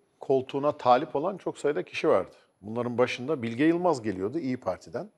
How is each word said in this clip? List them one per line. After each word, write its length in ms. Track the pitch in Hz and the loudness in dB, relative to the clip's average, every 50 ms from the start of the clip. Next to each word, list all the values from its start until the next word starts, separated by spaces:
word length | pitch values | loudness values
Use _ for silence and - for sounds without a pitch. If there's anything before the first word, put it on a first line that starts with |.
| _ _ _ - | _ _ _ -8
koltuğuna 520 | - - 135 131 127 - - 139 139 147 147 | -2 0 2 2 0 -2 -4 -4 -2 -2 -2
talip 440 | - - 127 120 127 156 160 - | 0 4 4 4 4 4 0 -4
olan 200 | 139 151 190 208 | -4 -4 -4 -6
çok 220 | 170 - 175 151 - | -6 -8 -8 -6 -4
sayıda 240 | - 143 147 180 170 | -2 -2 -2 -2 -4
kişi 260 | - - - - 160 | -8 -6 -2 2 4
vardı. 280 | 131 98 90 - - - _ _ _ _ | 4 4 2 -2 -10 -20 _ _ _ _
Bunların 380 | - 104 110 120 120 123 120 113 | -12 -10 -6 -4 -4 -2 2 2
başında 440 | 123 120 - - 123 135 160 139 117 | 2 2 0 -4 -4 -4 -4 -4 -4
Bilge 220 | 117 117 117 147 | -4 0 2 4
Yılmaz 380 | 160 170 175 180 180 156 127 107 | 4 4 4 2 2 0 0 0
geliyordu 360 | 110 95 92 92 104 131 165 | -4 -4 -2 -2 -4 -2 -4
İYİ 180 | 123 135 127 | -4 -4 -4
Parti'den. 520 | 123 - 113 - - - - 80 120 175 214 _ | -4 -4 -6 -6 -6 -8 -10 -8 -8 -8 -10 _